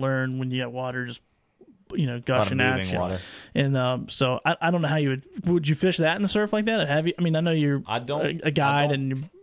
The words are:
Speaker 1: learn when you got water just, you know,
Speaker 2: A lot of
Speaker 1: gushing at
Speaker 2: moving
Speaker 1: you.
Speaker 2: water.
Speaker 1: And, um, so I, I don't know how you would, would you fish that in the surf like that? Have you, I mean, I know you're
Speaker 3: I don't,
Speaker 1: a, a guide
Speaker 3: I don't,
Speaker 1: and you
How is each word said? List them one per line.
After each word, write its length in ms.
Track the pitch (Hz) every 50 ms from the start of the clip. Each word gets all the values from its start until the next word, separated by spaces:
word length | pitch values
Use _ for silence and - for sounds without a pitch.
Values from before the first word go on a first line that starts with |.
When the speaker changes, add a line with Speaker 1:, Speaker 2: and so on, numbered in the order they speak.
Speaker 1:
learn 380 | 131 135 131 131 131 131 127 131
when 120 | 131 127
you 120 | 127 127 127
got 100 | 120 120
water 320 | 127 127 127 123 127 123
just, 160 | 120 120 - _ _ _ _ _ _ _ - - - - _ _ - -
you 120 | - 156
know, 60 | 131 120
Speaker 2:
A 20 |
lot 40 | 120
of 40 | 123
Speaker 1:
gushing 360 | - 131 127 107 98 131 131 127
at 140 | 127 127 110
Speaker 2:
moving 140 | 95 92 90
Speaker 1:
you. 40 | 90
Speaker 2:
water. 200 | 90 90 92 92 - - - - - - -
Speaker 1:
And, 220 | 120 139 139 139
um, 320 | 131 127 123 127 123 - -
so 320 | - - 135 127 127 - -
I, 100 | 147 165 -
I 120 | - 165
don't 100 | 180 175
know 80 | 160 143
how 80 | 151
you 140 | 156 147 139
would, 360 | 131 131 139 - - 285 175
would 220 | 175 175 175 151 143
you 60 | 156
fish 240 | - - 185 175 -
that 180 | 160 156 170
in 60 | 196 202
the 60 | 190
surf 200 | - 214 214 208 214
like 100 | 214 208
that? 240 | 226 226 214 160 147
Have 180 | 143 151 156
you, 60 | 175 - -
I 20 |
mean, 160 | 175 170 160
I 40 | 156
know 120 | 170 170 165
you're 300 | 160 151 143 139 139 -
Speaker 3:
I 120 | - 107 120
don't, 420 | 123 123 143 139 147 147 151 165 -
Speaker 1:
a, 40 |
a 40 | 156
guide 340 | 147 160 143 139 143 143 143
Speaker 3:
I 20 |
don't, 60 | 147 147
Speaker 1:
and 240 | 135 135 135 135 135
you 60 | 143 170 - -